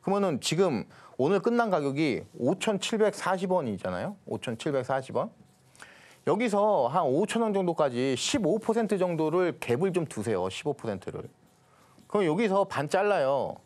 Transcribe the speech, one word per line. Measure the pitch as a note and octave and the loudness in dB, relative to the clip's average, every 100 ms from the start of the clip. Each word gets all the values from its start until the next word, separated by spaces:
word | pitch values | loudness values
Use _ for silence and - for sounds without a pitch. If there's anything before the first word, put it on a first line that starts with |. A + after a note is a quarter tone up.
그러면은 | - G3+ G3 C3+ | 0 0 0 0
지금 | - D#3 F#3+ A#2 - - - - | -2 2 2 2 -6 -16 -20 0
오늘 | C3+ G3 | 2 4
끝난 | A#3 A#3+ A#3 | 2 2 2
가격이 | F3+ C#3 C3+ D#3 G2+ F#2+ - | 2 0 0 0 0 -4 -4
오천칠백사십 | A#2+ F#3+ - G3 - G#3+ G#3+ - - F#3 F#3 | -2 0 0 -2 -2 0 0 0 -2 -2 0
원이잖아요. | F#3 C3 F#2+ F#2+ F2+ C#3 G#3 - | 0 0 -4 -4 -4 -6 -10 -8
오천칠백사십 | A2 - A2+ E3 C#3 A#2+ C3+ C3 A2+ | -8 -6 -6 -2 -2 -2 -4 -2 -4
원. | A#2 - - _ _ - - - - - - | -6 -10 -20 _ _ -20 -20 -20 -20 -8 -2
여기서 | F#3 A#3+ G3+ G#3 F#3+ B2 | 0 2 2 4 4 2
한 | D#3+ | 2
오천 | D#3 C#3 G3+ A3+ | 2 2 2 0
원 | A3+ | 0
정도까지 | G3 F3+ E3 D3 B2 C3 B2+ | 0 0 2 0 2 0 0
십오 | - D4 F3 G#3+ | 0 0 2 0
퍼센트 | - A3+ A3 G3+ | 0 0 0 0
정도를 | F3+ E3 D#3 F3 F3+ - | 0 0 0 2 0 -2
갭을 | - A#2+ F#3+ | -2 0 2
좀 | F3 D#3 | 0 -2
두세요. | - A2 G2 F#2 | -4 -2 0 -2
십오 | - D3 | -4 -6
퍼센트를. | C#3 A#2 G2 - - - _ _ _ _ _ _ _ _ | -4 -6 -6 -8 -12 -14 _ _ _ _ _ _ _ _
그럼 | G#3 F3 | 0 2
여기서 | D#3+ A3+ F#3+ | 2 2 2
반 | G3 - D3+ | 0 -2 0
잘라요. | F#3 G#3 F#3+ C3+ C3+ F2+ B1+ | 0 2 2 2 0 -2 -8